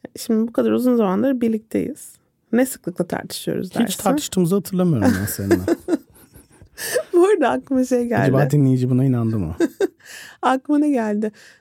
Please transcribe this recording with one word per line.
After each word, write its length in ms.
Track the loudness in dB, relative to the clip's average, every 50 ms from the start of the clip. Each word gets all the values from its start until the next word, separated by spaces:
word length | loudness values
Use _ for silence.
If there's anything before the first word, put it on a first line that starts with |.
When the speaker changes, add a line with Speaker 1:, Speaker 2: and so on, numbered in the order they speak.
| -20 -18 -16
Speaker 1:
Şimdi 320 | -10 -6 -2 -2 -2 -2 -2
bu 40 |
kadar 180 | -2 -2 0 0
uzun 260 | 0 0 2 2 2
zamandır 440 | 2 2 0 0 0 0 0 0 0
birlikteyiz. 720 | -2 -2 -2 -4 -6 -6 -4 -4 -4 -4 -8 -12 -16 -20 -20 _ _ _ _ _ _ _
Ne 140 | 0 0 0
sıklıkla 400 | 0 -2 -8 -10 -8 -6 -4 -4
tartışıyoruz 640 | -4 -6 -8 -8 -10 -12 -10 -6 -6 -4 -4 -6 -6
Speaker 2:
Hiç 80 | -4 -4
Speaker 1:
dersin? 240 | -4 -4 -4 -4
Speaker 2:
tartıştığımızı 520 | -2 -2 0 -2 -4 -4 0 0 0 2 0
hatırlamıyorum 580 | -2 -2 -2 -2 0 0 2 2 2 2 2 2 0
ben 60 | -2
seninle. 300 | -4 -6 -4 -2 0 0
Speaker 1:
<laughs> 1600 | 0 0 0 -4 -4 -2 -4 -4 -4 -4 _ _ -20 -20 _ -20 -20 -20 _ _ -20 -20 -20 _ -12 -8 -6 -4 -6 -4 0
Bu 140 | 2 4 4 4
arada 220 | 4 4 2 2
aklıma 340 | 0 -2 -2 -2 0 0 0
şey 180 | 2 0 0 0
geldi. 160 | 0 0 2
Speaker 2:
Acaba 280 | 2 4 4 4 2 4
dinleyici 400 | 4 4 4 4 4 2 2 2
buna 140 | 2 2 2
inandı 340 | 2 2 2 0 0 -2 -2
mı? 180 | -2 -4 -2 -2 -2 -2 -2 -2 -4 -4 -4 _
Speaker 1:
<laughs> 440 | -20 -20 -20 -20 -20 -20 -10 -4
Aklıma 360 | -2 0 0 0 0 0 0 2
ne 120 | 2 2
geldi? 420 | 0 0 0 -2 -2 -2 -4 -4 -6 -10 -18 -20 -20 _